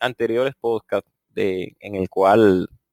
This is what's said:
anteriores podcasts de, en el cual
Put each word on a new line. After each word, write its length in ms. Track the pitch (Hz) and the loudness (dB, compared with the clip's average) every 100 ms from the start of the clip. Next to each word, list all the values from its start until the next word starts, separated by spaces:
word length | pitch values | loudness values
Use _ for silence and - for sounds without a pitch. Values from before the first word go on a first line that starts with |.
anteriores 540 | 123 123 113 117 131 - | -6 -4 -2 -2 -2 -4
podcasts 500 | 117 113 - 101 - _ _ | -4 -4 -4 -8 -8 _ _
de, 480 | - 101 92 90 _ | -6 -4 -4 -8 _
en 160 | 101 98 | -12 -6
el 140 | 92 | -6
cual 580 | - 95 110 104 92 90 _ _ | 0 2 6 6 4 -2 _ _